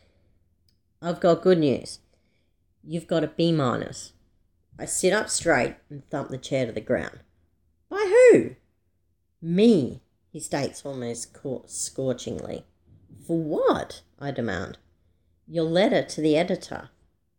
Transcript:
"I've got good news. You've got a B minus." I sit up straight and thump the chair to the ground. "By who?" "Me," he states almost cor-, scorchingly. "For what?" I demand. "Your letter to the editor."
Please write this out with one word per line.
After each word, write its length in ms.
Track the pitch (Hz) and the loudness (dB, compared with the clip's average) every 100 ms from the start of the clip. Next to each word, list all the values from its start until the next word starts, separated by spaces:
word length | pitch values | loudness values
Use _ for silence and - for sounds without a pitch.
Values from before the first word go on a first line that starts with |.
| _ _ _ _ _ _ _ _ _ _ | _ _ _ _ _ _ _ _ _ _
"I've 180 | 170 170 | -6 0
got 220 | 180 165 | 2 4
good 160 | 185 175 | 4 4
news. 420 | 147 120 - - _ _ _ _ _ _ _ _ | 4 0 -4 -18 _ _ _ _ _ _ _ _
You've 240 | 151 165 - | -10 -10 -2
got 160 | 165 | -2
a 40 | 151 | -2
B 240 | - 170 | 0 2
minus." 640 | 156 139 110 - - - _ _ _ _ _ _ - | 2 0 -2 -6 -12 -18 _ _ _ _ _ _ -14
I 60 | 135 | -8
sit 260 | - 185 | -2 0
up 200 | 208 226 | 0 -2
straight 440 | - 170 135 - - - | -2 0 2 0 -6 -18
and 180 | 143 - | -18 -10
thump 180 | 143 - | -8 -8
the 80 | 131 | -12
chair 300 | - 135 117 | -4 -4 -2
to 40 | |
the 80 | 110 | -4
ground. 420 | 113 98 62 - _ _ _ _ _ _ - | -4 -4 -4 -12 _ _ _ _ _ _ -8
"By 160 | 381 403 453 494 | -4 2 8 10
who?" 240 | - - - _ _ _ _ _ _ _ _ | 8 4 -8 _ _ _ _ _ _ _ _
"Me," 600 | 165 175 233 190 117 - _ _ _ | -2 4 6 6 2 -6 _ _ _
he 80 | 156 | -16
states 460 | - 151 131 - 143 | -6 -4 -4 -6 -12
almost 480 | 135 117 117 - | -8 -8 -8 -12
cor-, 300 | - 143 123 - | -12 -10 -10 -12
scorchingly. 960 | - - - 135 120 - 90 - - - _ _ - _ - - | -10 -10 -4 -4 -4 -6 -10 -10 -12 -14 _ _ -20 _ -14 -4
"For 140 | 165 | -4
what?" 640 | 151 170 508 80 - - _ - | -2 0 0 0 -4 -14 _ -12
I 100 | 143 | -8
demand. 480 | - 117 90 - - _ _ _ _ _ _ - | -6 -4 -4 -8 -12 _ _ _ _ _ _ -10
"Your 160 | 165 | -4
letter 400 | 160 170 226 180 | 0 2 2 2
to 180 | - - | -2 -2
the 160 | 156 151 | 2 2
editor." 540 | 180 175 - - - _ _ _ _ | 0 -4 -8 -14 -16 _ _ _ _